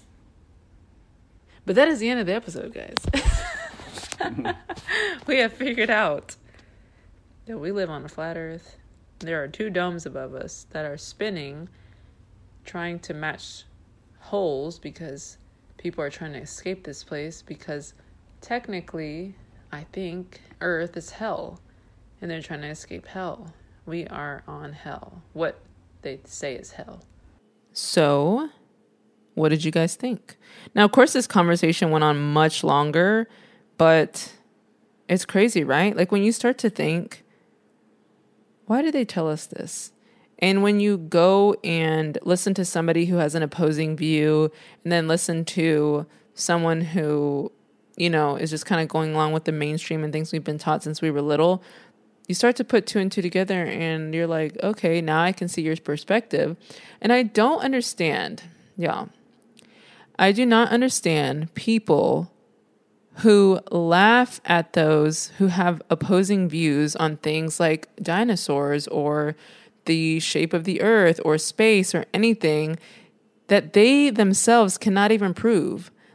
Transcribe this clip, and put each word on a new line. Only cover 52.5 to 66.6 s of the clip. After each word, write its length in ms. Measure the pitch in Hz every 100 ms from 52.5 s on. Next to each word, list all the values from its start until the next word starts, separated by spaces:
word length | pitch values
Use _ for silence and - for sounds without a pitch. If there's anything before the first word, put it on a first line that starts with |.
| 247
to 80 |
put 240 | 240 220 196
two 100 | 208
and 120 | 190
two 100 | 208
together, 420 | 175 180 185 196
and 520 | 135 - 165 160 156 160
you're 100 | 170
like, 300 | 160 156 -
"Okay, 360 | 190 214 175 165
now 200 | 160 156
I 100 | 175
can 160 | 190 175
see 140 | -
your 160 | 160 160
perspective." 800 | - 151 - 214 226 - 147 170 - - - -
And 140 | 214
I 80 | 247
don't 380 | 226 208 240 320
understand, 840 | 269 262 233 - 165 - 82 - - - _ -
y'all. 340 | 170 - - _ _ _ _ _ _ _ - - _ -
I 120 | 190
do 140 | 202 254
not 220 | 226 240
understand 840 | 240 262 - 175 156 139 143 160
people 800 | - - 226 - 147 - 151 175 _ _ _ _ _ _ _ _ -
who 380 | 220 208 196 190 -
laugh 680 | 175 170 175 208 240 247 - -
at 280 | 170 160
those 560 | 175 156 151 156 156 - -
who 100 | 196
have 340 | 175 175 170 -
opposing 580 | 165 143 185 190 202 175
views 480 | 156